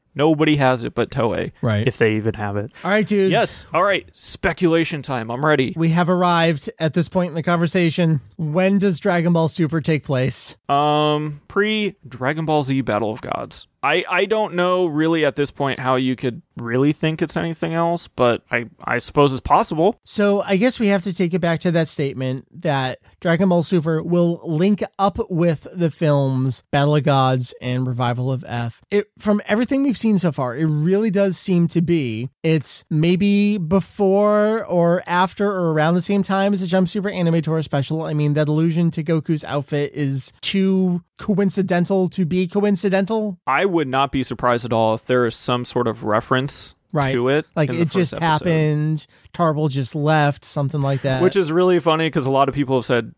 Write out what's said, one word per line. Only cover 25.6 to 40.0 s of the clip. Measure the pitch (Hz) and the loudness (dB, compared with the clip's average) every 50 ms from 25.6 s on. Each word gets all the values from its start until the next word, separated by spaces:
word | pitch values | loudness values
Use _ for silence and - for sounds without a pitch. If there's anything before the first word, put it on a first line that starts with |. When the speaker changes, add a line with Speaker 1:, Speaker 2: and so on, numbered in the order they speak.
| - - - | -6 -12 -4
Speaker 2:
the | 185 170 160 | -2 -2 -2
films | - - 170 151 147 143 139 135 131 127 131 135 123 - - _ | 0 0 0 2 2 2 2 0 0 0 0 -2 -2 -4 -8 _
Battle | - 143 143 147 151 | 0 0 2 2 2
of | 147 127 | 2 2
Gods | 151 139 135 131 131 131 127 123 - - - | 2 2 4 4 2 2 0 -2 -6 -10 -10
and | - 127 123 127 127 127 | -6 -4 -4 -2 -2 -4
Revival | 123 120 127 120 123 127 123 131 | -2 -2 -2 -2 -2 -2 -2 -4
of | 131 127 - - | -4 -6 -6 -8
F. | 120 120 117 117 - - _ _ | -6 -6 -6 -6 -8 -12 _ _
It, | 202 208 202 - _ - | -2 -2 -2 -2 _ -6
from | - 208 208 208 - - | 0 0 0 0 0 0
everything | 208 220 247 - 277 269 | 0 0 0 0 0 0
we've | 277 285 214 - | 2 0 0 0
seen | - 220 208 185 | 2 2 2 2
so | 180 175 | 2 0
far, | 139 - 131 123 117 | 0 -2 -4 -4 -2
it | 135 160 156 | -2 0 0
really | 151 147 151 175 190 202 220 226 | 0 0 2 2 2 2 2 0
does | 180 202 196 196 180 - | 2 2 0 0 0 -2
seem | - - 185 175 170 165 | -2 0 2 2 2 2
to | - 170 | 2 0
be | 165 165 175 160 139 120 110 110 123 135 - _ - | 0 2 0 0 0 -2 -4 -4 -6 -8 -10 _ 0
it's | 160 160 156 - - - - - _ | 0 2 2 0 -2 -4 -6 -6 _
maybe | 160 151 160 170 180 170 202 202 202 202 208 208 208 208 | 0 2 2 2 2 2 4 4 4 4 4 2 0 0
before | 165 151 190 196 - - - - 202 190 190 202 208 208 208 208 208 214 220 226 208 | -2 0 0 0 0 -2 -4 0 0 2 4 4 4 4 4 4 2 2 0 -2 -2
or | - 180 175 170 170 175 185 - - | -2 0 2 2 2 2 0 0 -2
after | 175 180 185 185 - - 202 202 | 0 0 0 0 0 -2 -2 -2
or | 202 185 180 165 156 | 0 0 0 0 2
around | 156 151 165 175 | 2 2 2 2
the | 180 170 | 2 0
same | - 202 202 | 0 0 0
time | 190 - 190 196 196 202 202 | 0 0 0 0 2 2 0
as | 180 | 0
the | 190 170 | -2 0
Jump | 175 190 185 170 | 2 2 2 0
Super | - 214 185 208 | 0 -4 -4 -4
Anime | 185 185 175 165 165 165 | -2 0 0 2 2 0
Tour | 151 156 160 160 151 | 0 0 -2 -2 -2
special. | - - 139 135 - 156 160 160 | -2 -2 -2 -2 -2 -4 -4 -4
I | 160 156 | -4 -2
mean, | 151 151 147 147 | 0 0 0 2
that | 151 151 147 | 2 0 2
allusion | 151 156 165 170 156 170 170 165 | 2 2 2 0 2 2 0 0
to | 151 165 151 | 0 -2 -2
Goku's | 160 165 156 - - 165 151 - | -2 -2 -2 0 -2 -2 -2 -2
outfit | - 135 147 139 - 156 147 147 - - | -4 -6 -6 -4 -4 -2 -2 -2 -4 -2
is | 147 | -4